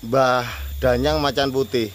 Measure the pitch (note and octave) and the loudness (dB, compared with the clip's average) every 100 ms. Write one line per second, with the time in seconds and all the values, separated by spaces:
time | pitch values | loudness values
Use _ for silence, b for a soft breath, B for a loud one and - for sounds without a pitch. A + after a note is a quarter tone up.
0 | A2+ C3 C3 B2 A#2+ B B B C3 B2 | 0 2 4 2 -2 B B B 0 2
1 | C#3 D#3 C#3+ C3+ C#3 C3 C3+ B2 A2 | 2 0 0 0 0 0 0 0 -2